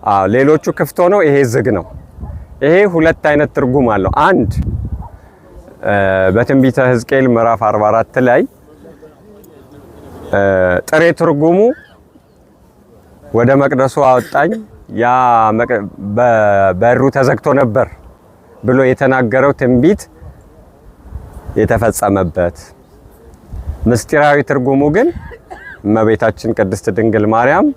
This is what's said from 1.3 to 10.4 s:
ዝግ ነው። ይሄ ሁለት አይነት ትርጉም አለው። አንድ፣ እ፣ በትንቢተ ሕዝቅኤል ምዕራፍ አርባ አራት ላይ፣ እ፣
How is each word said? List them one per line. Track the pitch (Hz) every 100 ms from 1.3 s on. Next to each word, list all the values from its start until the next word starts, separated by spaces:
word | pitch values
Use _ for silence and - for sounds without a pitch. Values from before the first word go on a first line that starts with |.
| 139 131
ዝግ | 123 127
ነው። | 104 82 - - - - - - -
ይሄ | 139 175 202
ሁለት | 170 160 160 156
አይነት | 147 147
ትርጉም | - 131 131 123
አለው። | 104 92 113
አንድ፣ | 156 185 110 - - - - - - - - - - - - -
እ፣ | - 101 98 95 95
በትንቢተ | 98 123 139 131 123 127
ሕዝቅኤል | 123 110 135 131
ምዕራፍ | 117 117 113
አርባ | 110 104 107
አራት | 110 110 -
ላይ፣ | 127 127 254 - - - - - 156 - 208 208 - - - - - - - - -
እ፣ | 98